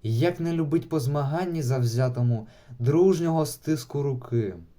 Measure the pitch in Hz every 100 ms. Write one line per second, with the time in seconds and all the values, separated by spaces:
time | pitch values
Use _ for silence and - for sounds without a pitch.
0 | 110 113 165 175 165 165 156 160 - 156
1 | 127 147 139 160 180 165 127 131 120 113
2 | 131 123 120 117 110 - - 120 120 156
3 | 190 175 170 165 151 - - 156 - 143
4 | 143 127 127 117 104 87 85